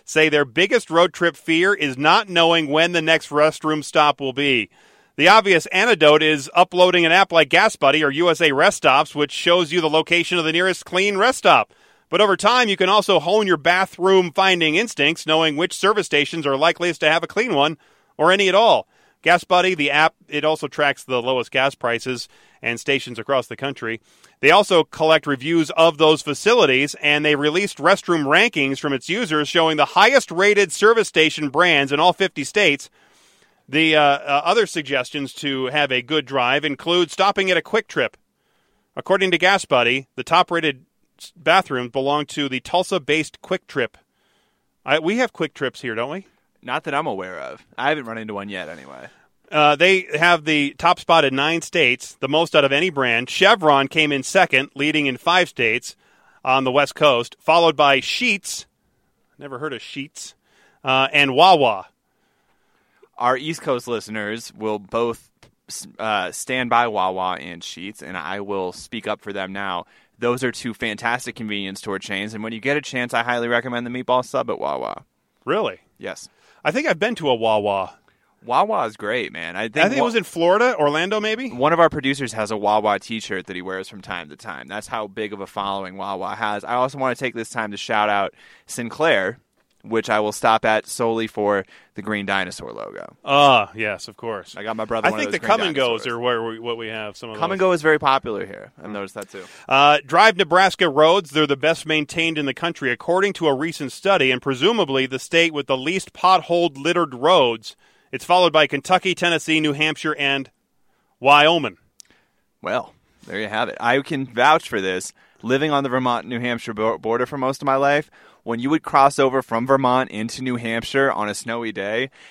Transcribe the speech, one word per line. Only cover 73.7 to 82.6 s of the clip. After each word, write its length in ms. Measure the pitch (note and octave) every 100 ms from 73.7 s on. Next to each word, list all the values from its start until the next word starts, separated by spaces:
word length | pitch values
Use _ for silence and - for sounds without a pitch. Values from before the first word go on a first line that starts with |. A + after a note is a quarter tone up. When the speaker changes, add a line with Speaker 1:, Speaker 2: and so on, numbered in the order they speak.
| A#2+ A#2+
Speaker 2:
the 40 |
meatball 320 | B2+ B2 B2+
sub 260 | B2 C3+ A#2+
at 100 | G2
Wawa. 440 | C2+ C#2 A#1 G1+ _ _ _ _ -
Speaker 1:
Really? 340 | F3+ E3+ F#2 _ _
Speaker 2:
Yes. 320 | G#2 - - _ _ _
Speaker 1:
I 80 | -
think 160 | F#3+ D#4
I've 120 | D#3+
been 160 | G#3 A#3
to 140 | D3+
a 60 | A#2+
Wawa. 600 | A2+ G#2+ G#2 G2 F#2 - _ _ _ _ A2+
Speaker 2:
Wawa 400 | B2+ G#3 G#3 A#2
is 100 | G#2+
great, 380 | G#2 B2 F#2+
man. 240 | D#2 E2 F2+
I 60 | A2+
think 100 | C3+ F3+
Speaker 1:
I 40 |
think 100 | C4+
Speaker 2:
Wa- 60 | A#3+
Speaker 1:
it 20 |
was 80 | A3+
in 80 |
Florida, 520 | F3 E3+ E3+ G3 B3 G3+
Orlando, 420 | D3 D3+ F3+ G#3+
maybe? 300 | G#3 A3 C4
Speaker 2:
One 240 | B2 C#3
of 60 | E3
our 100 | E3
producers 420 | D3+ C3+ C3+ B2+
has 180 | A2 G#2+
a 60 |
Wawa 420 | A2